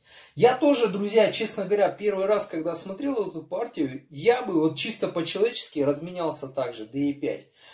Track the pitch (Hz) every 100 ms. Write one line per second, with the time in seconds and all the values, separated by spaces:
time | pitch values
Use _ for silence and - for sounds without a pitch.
0 | _ - - - 233 254 294 254 220 190
1 | 208 220 190 - 220 214 180 208 185 -
2 | 208 190 196 208 - 165 160 160 190 190
3 | 277 247 185 160 147 185 233 180 139 131
4 | - 143 196 247 226 165 156 143 - -
5 | 180 170 160 190 233 233 - 151 139 143
6 | 170 180 160 - - 139 123 110 107 135
7 | 143 139 127 - - _ -